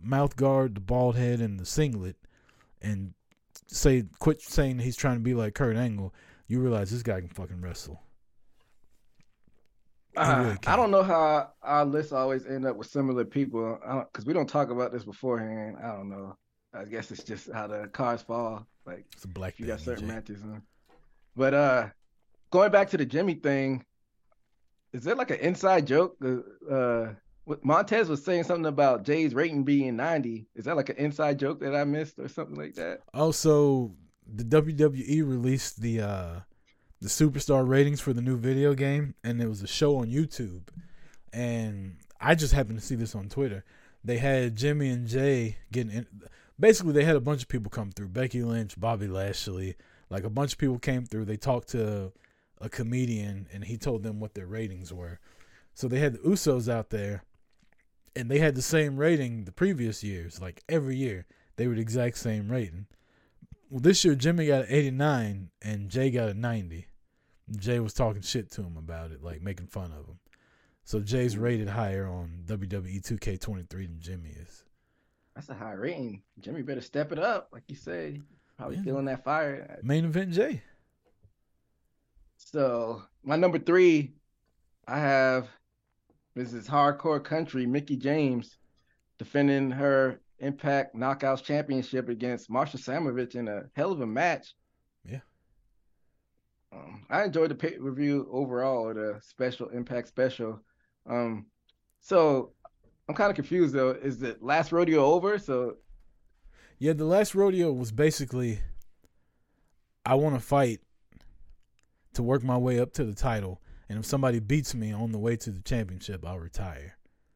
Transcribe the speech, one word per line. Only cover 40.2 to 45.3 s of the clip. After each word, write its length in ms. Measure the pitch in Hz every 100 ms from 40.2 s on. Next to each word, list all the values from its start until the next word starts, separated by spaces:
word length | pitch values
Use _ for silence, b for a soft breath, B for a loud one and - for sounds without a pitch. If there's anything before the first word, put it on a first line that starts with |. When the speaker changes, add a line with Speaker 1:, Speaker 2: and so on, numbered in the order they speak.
| 156 - 107 87 - B B B B B -
Speaker 1:
And 640 | 120 120 117 110 101 95 85 - -
I 160 | - 165
just 180 | 139
happened 240 | 139 110 113
to 60 | -
see 100 | 117
this 200 | 113 104
on 140 | 98
Twitter. 340 | 139 131 98 b b b b
They 140 | - 120
had 380 | 139 131 123 107
Jimmy 340 | 143 147 135
and 180 | 123 113
Jay 500 | 131 139